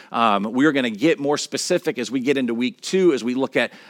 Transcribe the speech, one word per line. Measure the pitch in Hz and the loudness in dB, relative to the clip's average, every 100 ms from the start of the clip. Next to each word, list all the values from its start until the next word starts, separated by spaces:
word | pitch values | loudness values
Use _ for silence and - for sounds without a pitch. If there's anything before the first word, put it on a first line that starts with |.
| - | -6
Um, | 117 117 101 | 0 2 2
we're | 107 127 156 | 0 2 2
gonna | 139 123 | 2 -2
get | 101 160 139 | 0 0 0
more | 143 147 | -2 -2
specific | - 135 - 175 160 127 | -4 -8 -2 -2 -2 -4
as | 107 | -4
we | 131 | -2
get | 123 135 | 0 0
into | 120 | -2
week | 117 123 - | -2 -4 -6
two, | - 190 180 | -2 4 4
as | 127 | 4
we | 117 | -2
look | 127 131 | -4 -2
at, | 131 117 - | -2 -2 -6